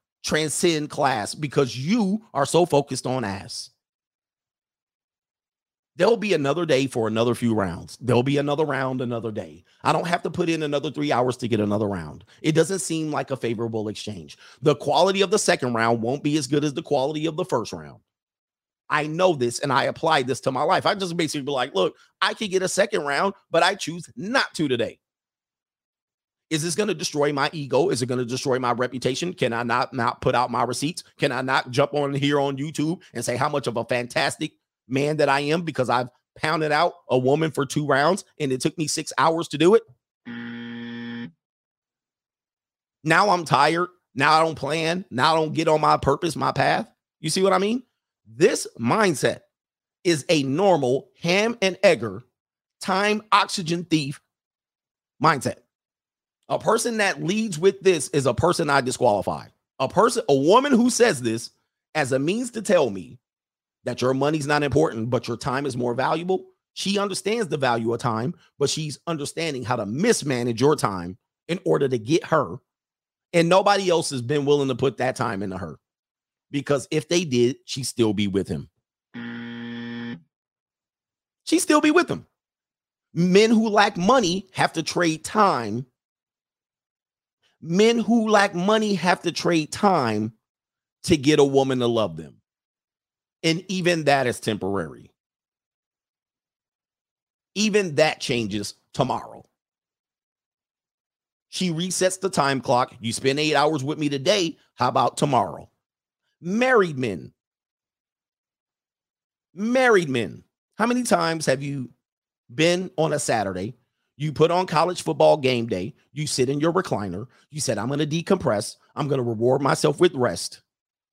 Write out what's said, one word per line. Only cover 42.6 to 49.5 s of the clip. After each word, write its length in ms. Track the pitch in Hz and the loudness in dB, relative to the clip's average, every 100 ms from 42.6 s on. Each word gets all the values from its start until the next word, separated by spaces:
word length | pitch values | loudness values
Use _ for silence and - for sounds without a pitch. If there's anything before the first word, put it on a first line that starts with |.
| _ _ _ _ | _ _ _ _
Now 260 | 151 165 208 | 2 4 4
I'm 160 | 175 156 | 2 2
tired. 440 | 143 147 165 180 _ _ 110 | 2 4 2 -4 _ _ 0
Now 180 | 147 | 4
I 100 | 156 | 4
don't 120 | 165 156 | 2 -2
plan. 500 | 139 160 160 180 - | -4 -2 -2 -2 -4
Now 240 | 113 147 165 | 0 2 2
I 0 | |
don't 180 | 156 | 0
get 140 | 143 160 | 0 2
on 120 | 156 | 2
my 180 | 151 151 | 4 2
purpose, 380 | - 147 170 135 | 2 0 -2 -2
my 160 | 135 | -2
path. 380 | 143 143 160 226 _ _ _ | 0 0 0 -4 _ _ _
You 100 | 156 | -4
see 140 | 190 | 0
what 100 | 196 | 2
I 60 | 185 | 2
mean? 240 | 202 247 - _ _ _ 104 | 0 -4 -8 _ _ _ _
This 420 | 113 208 311 - - | 2 2 2 -6 -4
mindset 600 | 117 190 208 143 123 78 _ | 0 2 2 2 0 -2 _